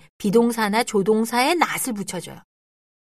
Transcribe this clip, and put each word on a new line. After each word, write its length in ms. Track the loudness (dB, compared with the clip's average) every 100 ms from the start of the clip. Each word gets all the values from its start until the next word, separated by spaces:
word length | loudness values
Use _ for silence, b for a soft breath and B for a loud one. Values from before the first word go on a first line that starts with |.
| b -6
비동사나 680 | 2 4 4 2 0 0
조동사에 680 | 0 0 2 2 0 0 2
not을 420 | 2 0 -2 -6
붙여줘요. 480 | -6 -8 -10 -12 -16 -20 _ _ _ _ _